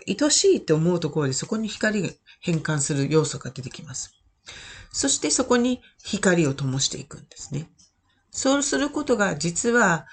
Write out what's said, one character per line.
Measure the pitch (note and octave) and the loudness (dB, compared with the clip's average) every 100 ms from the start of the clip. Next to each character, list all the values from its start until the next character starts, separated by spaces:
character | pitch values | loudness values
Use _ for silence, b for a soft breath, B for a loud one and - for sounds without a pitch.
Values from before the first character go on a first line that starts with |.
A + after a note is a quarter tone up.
| - | -4
愛 | G3+ D4 | 0 2
し | - G4 | 4 4
い | F#4 | 4
っ | |
て | - | 4
思 | D#3 D#3+ | 2 4
う | F3 | 2
と | D#3 | 0
こ | D#3+ | -2
ろ | C#3 | -2
で、 | |
そ | C3 - | -2 -4
こ | A3 | -4
に | G#3+ | -4
光 | - G#3+ G#3 | -2 0 0
が | E3 - _ b | -4 -8 _ b
変 | - D#3+ | -2 -2
換 | D3 D#3 | 0 -2
す | - | 0
る | C#3+ C#3 | 0 2
要 | D#3 | 2
素 | D3 D#3+ | 2 -4
が | C3+ | -10
出 | - | -10
て | B2+ | -12
き | - | -12
ま | D3+ A#2+ | -14 -12
す。 | - _ _ _ - B B B B | -12 _ _ _ -20 B B B B
そ | - C#4 | -4 0
し | - | 0
て | D4 | 0
そ | - B3+ | 0 2
こ | B3 | 4
に | B3 B3 b b | 2 0 b b
光 | - G3 G3 F3 D3+ | -8 0 2 4 2
を | |
灯 | C3+ C#3 C3 | 0 -2 -2
し | - | -4
て | - | -6
い | C3+ | -14
く | - | -18
ん | |
で | - - | -20 -20
す | - | -10
ね。 | C#3 D#3+ _ _ _ _ _ _ | -10 -10 _ _ _ _ _ _
そ | - C4+ C#4+ | -4 0 2
う | |
す | C#4 C4+ | 0 -2
る | C#4+ | -2
こ | D4+ | -4
と | C#4 A#3 | 0 0
が | G3 D3+ | 0 0
実 | E3 E3+ A#3 | -4 -2 0
は | A#3+ G3+ D#3+ - | 4 4 2 -4